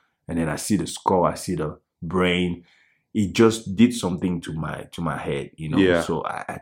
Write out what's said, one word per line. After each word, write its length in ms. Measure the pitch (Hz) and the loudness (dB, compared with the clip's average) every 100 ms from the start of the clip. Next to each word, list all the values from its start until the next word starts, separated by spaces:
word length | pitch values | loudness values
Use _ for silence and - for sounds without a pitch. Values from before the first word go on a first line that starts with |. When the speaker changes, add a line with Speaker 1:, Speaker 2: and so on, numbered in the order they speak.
| _ _ - | _ _ -6
Speaker 1:
And 100 | 82 | -2
then 120 | 80 | -2
I 60 | 73 | -2
see 220 | - 101 | 0 0
the 100 | 76 | -2
skull, 360 | - - 92 | -4 0 2
I 120 | 80 78 | 2 0
see 200 | - 85 | -6 -4
the 240 | 76 - _ - | -6 -8 _ -14
brain. 640 | 82 92 90 90 90 87 - _ _ _ _ | -4 0 2 2 0 -4 -12 _ _ _ _
It 200 | 110 95 | -2 0
just 420 | 90 113 110 - 92 | 6 6 4 -2 4
did 180 | 120 | 4
something 480 | 120 90 87 92 85 | 4 -4 -2 -2 -2
to 120 | 80 | -6
my, 340 | 78 78 73 - | -6 -6 -8 -10
to 100 | - | -8
my 160 | 82 71 | -6 -4
head, 340 | 80 71 - - | -6 -6 -8 -10
you 120 | 78 | -2
know? 80 | 98 | 2
Speaker 2:
Yeah. 240 | 95 85 | 4 4
Speaker 1:
So 220 | 82 82 - | 0 -4 -4
I, 200 | - - | -8 -10
I 100 | 90 | -10